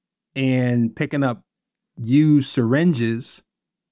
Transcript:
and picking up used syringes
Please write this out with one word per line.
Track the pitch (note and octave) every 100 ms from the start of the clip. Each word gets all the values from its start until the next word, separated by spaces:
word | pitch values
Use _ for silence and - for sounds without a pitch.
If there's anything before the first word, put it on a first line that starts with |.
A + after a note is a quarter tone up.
| _ _ _ C3+
and | C3 B2+ B2 A#2+ A#2 -
picking | D3 C#3+
up | C3+ A2+ _ _ _ _ _ -
used | A2+ C#3 D3+ D3 C3+
syringes | - A2+ C#3 F3 C3+ A2+ A2+ - - - _ _ _ _